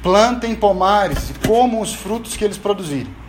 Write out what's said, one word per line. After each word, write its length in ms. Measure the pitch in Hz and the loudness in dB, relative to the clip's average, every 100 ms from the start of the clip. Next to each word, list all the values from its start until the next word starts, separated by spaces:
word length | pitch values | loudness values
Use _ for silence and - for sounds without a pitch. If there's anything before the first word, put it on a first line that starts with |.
plantem 540 | 175 196 233 240 233 220 | 6 6 6 2 -4 0
pomares 720 | 208 185 185 208 185 139 - | 2 2 2 2 2 -2 -6
e 180 | - - | -6 0
comam 340 | 226 247 226 | 2 2 0
os 120 | 202 | -6
frutos 420 | - 190 226 - - | -8 -6 -8 -8 -4
que 80 | |
eles 140 | 208 196 | -4 -4
produzirem. 580 | - 196 170 139 101 92 | -4 -4 -4 -6 -8 -14